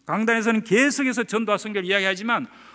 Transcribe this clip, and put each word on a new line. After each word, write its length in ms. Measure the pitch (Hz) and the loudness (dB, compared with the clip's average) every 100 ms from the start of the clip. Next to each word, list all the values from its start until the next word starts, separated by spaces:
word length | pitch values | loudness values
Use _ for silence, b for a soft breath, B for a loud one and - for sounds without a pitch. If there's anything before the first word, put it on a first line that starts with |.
| - | -6
강단에서는 580 | 180 226 226 220 220 | -2 2 2 2 0
계속해서 600 | 220 202 285 277 269 240 | 2 4 4 2 0 -2
전도와 340 | 226 214 214 202 | -2 -2 -2 -2
선교를 300 | 220 202 180 | -2 -4 -2
이야기하지만 580 | 196 190 190 226 220 123 B B | 0 0 -2 -2 -2 -4 B B